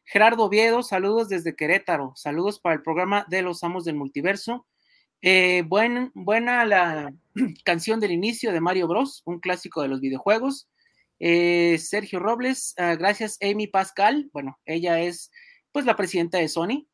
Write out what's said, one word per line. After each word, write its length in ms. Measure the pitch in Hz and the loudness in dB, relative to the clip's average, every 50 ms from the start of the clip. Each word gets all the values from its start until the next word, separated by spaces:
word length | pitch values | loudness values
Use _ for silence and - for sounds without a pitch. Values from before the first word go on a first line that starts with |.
| _ | _
Gerardo 400 | - - 208 214 226 226 233 220 | -2 4 6 6 6 6 4 2
Oviedo, 380 | 190 202 214 226 233 233 240 | 4 4 4 4 4 4 2
saludos 460 | 240 - 202 185 190 202 220 233 226 196 | 0 -2 -2 0 0 2 0 0 0 -2
desde 280 | 196 175 165 165 - | -4 -4 -4 -6 -4
Querétaro. 560 | - 156 151 180 196 - - 170 143 139 131 135 | -2 0 2 2 2 2 0 -2 -2 -2 -6 -12
Saludos 460 | - - 147 147 165 185 208 208 - | -10 -6 -4 -2 -2 -2 -2 -4 -2
para 140 | - 175 160 | -2 -2 -2
el 80 | 147 | -2
programa 420 | - 165 156 175 185 196 202 202 202 165 | -2 -4 -2 -2 0 0 0 -2 -2 -2
de 140 | 180 190 | -4 -2
los 200 | 180 180 170 - 175 | -2 -4 -4 -4 -6
Amos 200 | 170 180 185 165 | -6 -4 -4 -4
del 120 | 170 151 | -4 -4
Multiverso. 680 | 147 139 135 - 143 147 185 202 202 - 233 240 254 - _ _ _ _ _ _ _ _ _ _ _ | -4 -6 -6 -6 -4 -2 -2 -2 -2 -6 -8 -8 -8 -10 _ _ _ _ _ _ _ _ _ _ _
Eh, 420 | - 185 190 185 180 180 180 180 170 | 2 4 4 6 4 4 2 2 0
buen, 440 | 156 185 208 226 240 240 247 254 247 - | 2 2 2 2 2 0 -2 -4 -6 -8
buena 500 | 196 180 196 214 226 233 247 247 240 233 | -6 -2 0 0 0 0 0 0 0 2
la 480 | 214 202 185 175 170 156 151 147 139 139 - _ _ - | 4 4 4 4 2 0 -4 -6 -8 -12 -16 _ _ -4
<clears throat> 300 | - 262 185 - - _ | -4 -4 -4 -4 -4 _
canción 360 | 185 170 165 - 220 220 226 | -2 -2 0 0 -2 0 0
del 120 | 208 190 | 0 0
inicio 400 | 175 170 196 233 226 - - 220 | 0 0 0 -2 -4 -2 -2 -2
de 80 | 180 160 | 0 0
Mario 280 | 165 180 185 185 170 160 | 0 0 0 0 0 0
Bros, 340 | 175 220 269 269 - - - | 0 0 0 -2 -6 -10 -10
un 140 | 170 175 170 | -10 -8 -6
clásico 440 | - 185 180 175 - 170 - 160 | -4 -4 -4 -4 -6 -8 -6 -4
de 60 | 143 135 | -4 -2
los 120 | 135 131 | -4 -4
videojuegos. 680 | 135 135 131 131 - 196 220 226 254 277 269 - - _ _ _ _ _ _ _ _ _ _ - | -4 -4 -6 -2 0 2 2 2 0 -2 -4 -6 -10 _ _ _ _ _ _ _ _ _ _ -4
Eh, 560 | 170 170 170 175 175 175 175 170 170 170 165 160 | 0 2 4 4 4 4 4 4 4 4 2 2
Sergio 400 | - - 196 208 202 - - 180 | 0 -2 -4 -4 -4 -4 -6 -2
Robles, 560 | 185 214 233 233 247 254 262 - - - - - | -2 -2 0 0 0 -2 -2 -2 -4 -6 -4 -2
ah, 180 | 175 170 165 | 0 0 0
gracias 420 | 156 180 202 202 - 220 208 - - | 2 2 0 0 0 -4 -8 -6 -4
Amy 260 | 202 202 202 208 214 208 | -2 -2 -2 -2 -2 -2
Pascal. 640 | - 190 190 - - 196 196 220 277 302 277 - | 0 -2 -2 -2 0 2 2 2 2 0 -2 -6
Bueno, 260 | - 147 139 135 - _ _ | -8 -8 -8 -8 -10 _ _
ella 360 | 156 160 170 170 175 165 165 | -6 -4 -2 0 0 0 0
es, 300 | 170 175 170 - - - _ - - - _ _ _ _ | 0 -2 -4 -8 -12 -16 _ -20 -20 -20 _ _ _ _
pues, 140 | - 294 247 | -6 0 2
la 100 | 247 208 | 2 2
presidenta 420 | - 196 170 - 175 170 170 190 180 | 2 0 0 0 0 0 0 0 -2
de 100 | 160 151 | -2 0
Sony 380 | - 170 170 202 262 294 - _ | -2 -2 -2 -2 -2 -4 -6 _